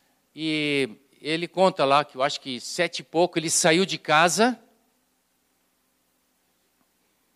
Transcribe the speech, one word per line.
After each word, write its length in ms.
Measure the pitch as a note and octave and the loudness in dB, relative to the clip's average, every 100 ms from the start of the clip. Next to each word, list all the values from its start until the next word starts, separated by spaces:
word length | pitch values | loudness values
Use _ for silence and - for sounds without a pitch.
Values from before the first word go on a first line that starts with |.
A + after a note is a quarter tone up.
| _ _ _ | _ _ _
e 560 | D3 D#3+ D#3 D3 C#3 B2+ - _ _ | -8 -4 -2 0 -2 -2 -6 _ _
ele 260 | D3 E3 E3+ | -6 -6 -4
conta 360 | F3 F#3 - C3+ | 2 2 2 2
lá 200 | C#3+ D3 | 2 0
que 100 | B2+ | -2
eu 80 | |
acho 160 | C#3+ - | -4 -4
que 200 | C3+ B2 | -10 -10
sete 400 | - - E3 - | -8 -4 -4 -6
e 40 | |
pouco 340 | D3 D#3+ F3 E3+ | -6 0 0 -2
ele 120 | D#3+ | -4
saiu 360 | - E3+ E3 F#3+ | 0 2 2 0
de 120 | E3 | -4
casa 640 | - D#3 F3 E3 A#3+ A3+ _ _ _ _ _ _ _ _ _ _ _ _ _ _ _ _ _ _ _ _ _ _ _ _ _ _ _ | 0 2 4 2 0 0 _ _ _ _ _ _ _ _ _ _ _ _ _ _ _ _ _ _ _ _ _ _ _ _ _ _ _